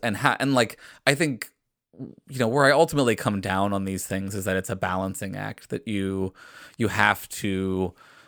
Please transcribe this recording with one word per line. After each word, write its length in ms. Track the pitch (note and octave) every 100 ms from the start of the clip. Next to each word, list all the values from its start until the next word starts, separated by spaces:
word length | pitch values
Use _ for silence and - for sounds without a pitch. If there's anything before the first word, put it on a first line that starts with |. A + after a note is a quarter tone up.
And 160 | A#2 G#2
ha-, 180 | C3+ A#2
and, 140 | C3+
like, 240 | C3 A#2 - - - -
I 80 |
think, 360 | C#3+ E3 A#2 - _ _ _ _ _ - - _
you 100 | C3
know, 100 | A#2
where 180 | C3 C#3
I 60 |
ultimately 440 | C#3+ E3 D3 B2+ A2
come 240 | - G2
down 320 | F#2+ F#2+ G2+
on 140 | G2 G2
these 200 | F#2+ -
things 280 | G2 G2
is 100 | G2+
that 120 | G2 F#2+
it's 120 | -
a 80 | F#2+
balancing 580 | F#2+ F#2 F#2+ G2 G2
act, 360 | G2 G2+ - -
that 180 | F#2 A2
you, 460 | G#2 G2 F#2+ F#2+ - - - - -
you 120 | A2
have 380 | G2 G#2 G2+ -
to 640 | - G#2+ F#2+ F#2+ F#2 F#2 - - -